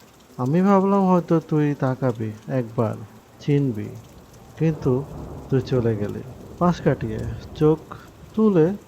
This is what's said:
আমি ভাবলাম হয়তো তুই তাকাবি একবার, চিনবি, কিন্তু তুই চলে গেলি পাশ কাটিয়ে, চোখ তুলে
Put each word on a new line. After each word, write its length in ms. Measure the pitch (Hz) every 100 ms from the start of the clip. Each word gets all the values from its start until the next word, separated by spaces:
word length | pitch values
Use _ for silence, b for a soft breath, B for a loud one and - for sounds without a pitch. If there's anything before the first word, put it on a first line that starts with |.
| - - - -
আমি 220 | 127 170
ভাবলাম 420 | 190 196 196 202 185
হয়তো 260 | 180 170 165 156
তুই 180 | 151 147 143
তাকাবি 500 | 135 127 131 117 110 107 - 135
একবার, 360 | 113 113 110 110 110 - - -
চিনবি, 500 | - 143 135 107 107 110 - - - - - -
কিন্তু 360 | 160 151 139 127 147 - - - -
তুই 160 | 135
চলে 320 | - 127 113 104
গেলি 280 | 101 107 - - - -
পাশ 180 | 175 170
কাটিয়ে, 400 | 160 131 113 110 117 113 - -
চোখ 200 | 151 156 - - - - -
তুলে 360 | - 220 180 160 202